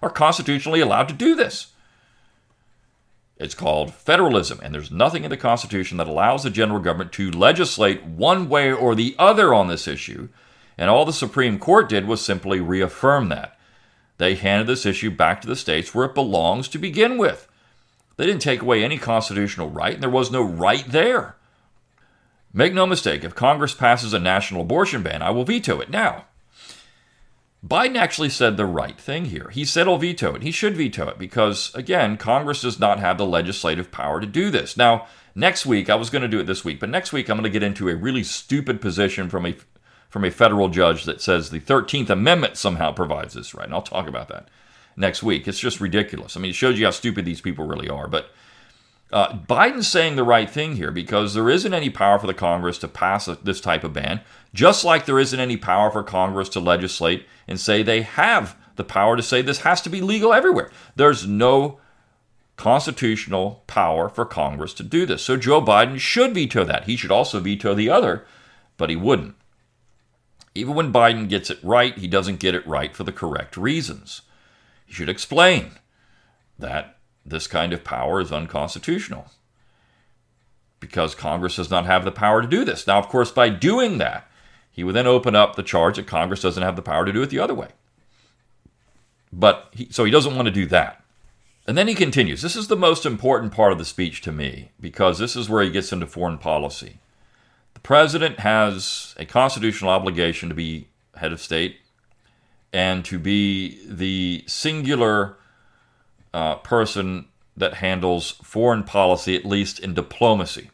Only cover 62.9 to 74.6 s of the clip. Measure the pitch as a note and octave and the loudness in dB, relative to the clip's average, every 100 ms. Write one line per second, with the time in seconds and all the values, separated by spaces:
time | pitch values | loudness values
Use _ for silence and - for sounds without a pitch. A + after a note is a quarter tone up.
62.9 | A#2 A#2+ A2 - F#2+ G2+ A#2 - G#2+ E2+ | -2 -2 -2 -4 -4 -4 -6 -4 0 2
63.9 | D#2+ F#2 - A#2+ - D2 C#2+ D#2 - - | 0 -2 -4 -6 -4 -4 -4 -10 -12 -4
64.9 | E3 E3+ E2 - C3 A#2 D3+ A2 G#2 B2 | 0 0 -2 -2 0 4 4 6 6 4
65.9 | C3+ - A#3+ C4 F#3+ C#3 A2 E2 - G#2 | 0 0 2 2 0 0 0 0 -2 -4
66.9 | A#2+ - G#2 C3+ G2+ F#2 G2+ G#2+ G2+ A2+ | -4 2 2 2 -2 -4 -2 -2 0 4
67.9 | G3 B2+ D#2+ - _ _ _ _ - D#2+ | 4 2 -2 -8 _ _ _ _ -6 -4
68.9 | E2 G#2+ A2 C2+ - _ _ _ _ _ | 0 0 0 -2 -16 _ _ _ _ _
69.9 | _ _ _ _ _ _ F#2+ B2 D3+ D3+ | _ _ _ _ _ _ -8 -4 -4 0
70.9 | A#2 A#2 A2+ G#2 G2 - - F2+ A#2+ B2 | 4 4 4 -2 -4 -4 -6 2 2 2
71.9 | G#2+ F#2 G2 F#2 F2 F#2+ F2+ D#2+ D2 D#2 | -2 -2 0 0 -2 -2 -2 -2 -4 -4
72.9 | - F#2 - E2+ C#2 - F2 A2+ D#3+ B2+ | -8 -10 -8 -6 -6 -8 -4 -2 -2 -6
73.9 | - - - - _ _ _ | -12 -18 -20 -20 _ _ _